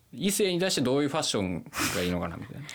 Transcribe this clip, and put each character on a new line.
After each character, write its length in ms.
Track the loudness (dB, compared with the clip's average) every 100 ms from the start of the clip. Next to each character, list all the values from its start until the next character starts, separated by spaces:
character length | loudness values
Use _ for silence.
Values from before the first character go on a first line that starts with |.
| _
異 180 | -4 -2
性 200 | 2 2
に 80 | 2
対 100 | 2
し 60 | 2
て 40 |
ど 160 | 2 4
う 60 |
い 40 | 2
う 20 |
フ 60 | 0
ァ 20 |
ッ 20 |
シ 120 | 0 2
ョ 60 |
ン 220 | 0 -2 -6 -4 -2
が 80 | 0
い 60 | 0
い 20 |
の 100 | 0
か 80 | -2
な 80 | -6
み 80 | -10
た 60 |
い 20 | -12
な。 60 | -12